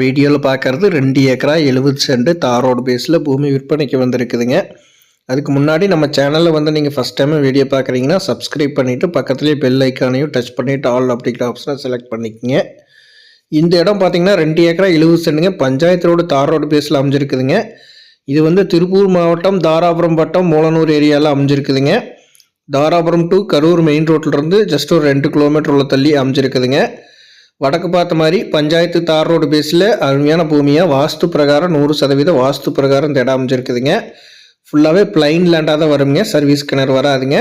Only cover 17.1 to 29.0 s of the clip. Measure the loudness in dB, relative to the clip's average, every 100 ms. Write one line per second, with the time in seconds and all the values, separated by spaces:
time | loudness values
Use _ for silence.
17.1 | -2 -2 -2 -2 -2 -4 -12 -20 -20 _
18.1 | _ -4 0 2 2 2 2 2 2 2
19.1 | 2 2 0 0 0 0 2 0 0 0
20.1 | 0 0 0 2 2 2 2 2 2 2
21.1 | 2 2 0 0 0 -2 -2 0 -2 -4
22.1 | -16 _ _ _ _ -6 -2 0 0 0
23.1 | 0 2 0 0 0 2 2 2 2 2
24.1 | 0 0 -2 0 0 0 -2 0 0 2
25.1 | 0 0 0 2 0 0 0 2 0 2
26.1 | 2 0 0 0 0 0 0 -2 -4 -20
27.1 | _ _ _ _ -6 -2 -2 -2 -2 0
28.1 | 0 2 0 0 -2 0 0 0 0